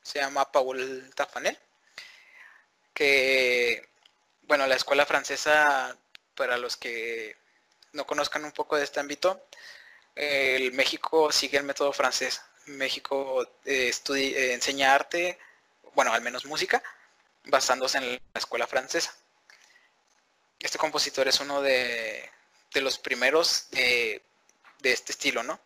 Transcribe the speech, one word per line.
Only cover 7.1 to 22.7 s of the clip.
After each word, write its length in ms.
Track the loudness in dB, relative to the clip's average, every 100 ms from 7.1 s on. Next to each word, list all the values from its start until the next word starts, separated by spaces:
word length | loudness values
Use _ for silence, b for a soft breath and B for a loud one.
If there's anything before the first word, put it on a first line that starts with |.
| -8 -10 -16 _ _ _ _ _
no 140 | -12 -6
conozcan 380 | -2 -2 -4
un 80 | -8
poco 240 | -8 -2 -2
de 80 |
este 160 | -2 -4
ámbito, 460 | -6 0 0 0 -10 B B B B B B -6
eh, 400 | -2 2 2 2
el 160 | 0
México 600 | 0 0 0 0 4 4
sigue 260 | 2 2 0
el 60 |
método 280 | -2 0 0
francés. 500 | 2 0 0 -4 -6 -12 _ -20
México, 800 | -6 -4 -4 -4 -4 -2 -2 -2 _
eh, 240 | -2 0 0
estudi-, 460 | -2 -2 -2 0
eh, 200 | 0 0
enseña 400 | 0 -2 2 6
arte, 440 | 6 4 -2 -2 -4 B B _ _ -4
bueno, 180 | 0 2
al 100 | 2
menos 220 | -2 -8 -8
música, 360 | -6 0 0 B B B B _ _
basándose 540 | 0 0 2 0 0 -2
en 140 | -4
la 80 | -8 -8
escuela 320 | -8 -6 -4 -2
francesa. 480 | -2 -2 -4 -4 -8 _ _ _ b b b b _ _ _ _ _ _ _
Este 180 | -8 -4
compositor 500 | -2 -2 -4 0 0
es 120 | 0
uno 220 | 0 -2
de, 680 | 2 2 2 -4 -6 -8 -14 _ _ _ _